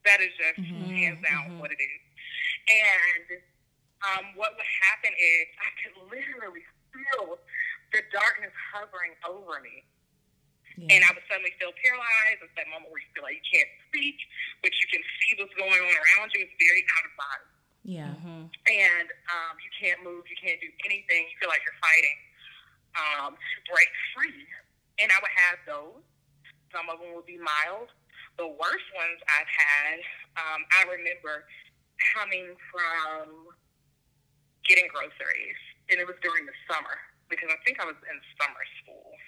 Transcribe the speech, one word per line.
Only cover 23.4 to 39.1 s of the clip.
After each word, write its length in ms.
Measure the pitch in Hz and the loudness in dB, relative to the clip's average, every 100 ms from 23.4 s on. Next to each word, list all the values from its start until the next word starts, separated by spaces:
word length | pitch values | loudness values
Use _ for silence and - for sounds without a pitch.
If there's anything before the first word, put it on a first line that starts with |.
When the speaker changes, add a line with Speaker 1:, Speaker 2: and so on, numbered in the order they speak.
| - - - | -10 -10 0
Speaker 1:
break 160 | 170 170 - - | 6 6 4 -8
free. 320 | 254 311 285 - - _ _ _ - | -4 -4 -4 -18 -20 _ _ _ -2
And 80 | 208 196 | 4 4
I 20 | |
would 120 | 202 190 175 | 4 4 4
have 100 | 175 | 2
those. 400 | 160 147 156 240 _ _ _ _ - _ _ 175 | -8 -10 -10 -20 _ _ _ _ -20 _ _ -10
Some 140 | 170 | -8
of 80 | 165 | -10
them 160 | 175 170 | -10 -14
would 100 | 175 | -14
be 80 | 175 | -8
mild. 480 | 165 151 160 196 240 _ _ - - - | -2 0 0 -4 -12 _ _ -20 -16 -10
The 140 | 165 | -10
worst 360 | 143 170 - - 190 | -2 -2 -2 -6 -6
ones 240 | 170 170 - | -4 -4 0
I've 160 | 151 156 | 0 2
had, 500 | - 147 147 147 165 - - - - | 2 4 4 2 -4 -10 -14 -12 -8
um, 240 | 160 156 160 185 | -6 -6 4 4
I 140 | 180 | 4
remember 540 | 180 170 175 151 151 - - - _ _ - - 220 | 0 -4 -4 -8 -8 -10 -20 -20 _ _ -2 0 0
coming 400 | 202 185 180 180 - | -4 -6 -8 -18 -12
from 800 | 180 165 165 156 156 156 156 165 _ _ _ _ _ _ _ _ _ _ _ - | -4 -4 -2 -4 -6 -12 -18 -20 _ _ _ _ _ _ _ _ _ _ _ 4
getting 220 | 180 175 | 4 4
groceries, 720 | 147 139 - - - - - - - - | -6 -10 -8 -4 -4 -6 -12 -16 -18 -2
and 80 | 180 | -2
it 80 | 180 | -2
was 80 | 175 | -6
during 240 | - - 143 | -4 -4 -6
the 80 | - - | -16 -6
summer 240 | 160 - - - _ _ | -6 -4 -12 -14 _ _
because 220 | 165 165 | -8 -4
I 80 | 160 247 | 0 0
think 100 | 262 | -2
I 40 | 170 | -8
was 120 | 147 - | -8 -14
in 100 | 147 - - | -16 -16 -6
summer 240 | 143 - - - | -4 -4 -14 -14
school. 280 | - - - | -20 -20 -20